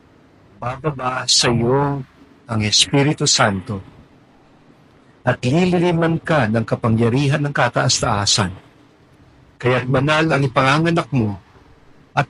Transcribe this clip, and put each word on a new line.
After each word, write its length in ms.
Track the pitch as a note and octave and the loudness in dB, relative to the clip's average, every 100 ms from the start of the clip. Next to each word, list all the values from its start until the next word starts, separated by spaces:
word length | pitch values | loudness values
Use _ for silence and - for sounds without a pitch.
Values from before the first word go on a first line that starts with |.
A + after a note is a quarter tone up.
| _ - _ _ - G2+ | _ -20 _ _ -20 -12
"Bababa 720 | A#2+ C3 D3+ C3 B2+ B2+ B2 | -10 -6 -6 -4 -4 -4 -2
sa 240 | - C#3 | 0 2
iyo 480 | A#2 A#2 C3+ C#3+ C#3 B2+ - - - - | 0 2 2 0 -4 -8 -18 -20 -20 -6
ang 120 | A2+ G#2 | -2 0
Espiritu 640 | - - C#3+ C#3 - D3 | 2 2 2 2 0 0
Santo 480 | - A#2 F#2+ F2+ G2+ - - - - _ _ _ _ _ - _ - _ _ | 2 2 0 -6 -10 -10 -20 -20 -20 _ _ _ _ _ -20 _ -20 _ _
at 160 | - B2 B2 | -4 -2 0
lililiman 720 | D3+ F3+ F3+ F3 E3 E3 E3 | 2 2 2 2 2 0 -2
ka 320 | - D#3+ A2 | 0 0 2
ng 160 | A2+ A2+ | 0 -2
kapangyarihan 800 | B2 A#2 A2+ A#2 B2+ C#3+ D3+ D3 | -2 0 2 2 2 0 0 -2
ng 80 | |
kataas-taasan. 960 | C#3+ B2 C#3 C3+ - B2+ G#2 G2+ - F#2+ F#2 - _ _ _ _ _ - - - _ | 0 0 0 0 0 -2 -2 0 0 -2 -6 -20 _ _ _ _ _ -20 -20 -20 _
Kaya't 240 | B2 B2+ B2 | -2 -2 0
banal 480 | D3+ C#3+ D#3 D#3+ | -2 2 2 2
ang 80 | D3 | 0
ipanganganak 640 | C#3 C#3+ C3 D3 E3 E3+ - | 0 2 2 2 2 0 -2
mo 240 | C3+ G#2+ G2 - - - - - - _ | -2 -2 -4 -14 -20 -20 -20 -20 -20 _
at 80 | C3+ | -4